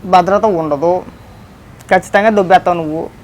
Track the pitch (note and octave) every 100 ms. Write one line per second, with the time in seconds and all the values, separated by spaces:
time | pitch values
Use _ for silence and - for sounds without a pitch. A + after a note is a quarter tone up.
0 | G3 F3+ F3 G3+ G#3+ F3 D#3+ C#3+ E3 F3+
1 | - - - - - - - - - F#3
2 | - G3+ G#3+ G#3 F3 F3+ F3+ F3 D#3+ D#3
3 | - -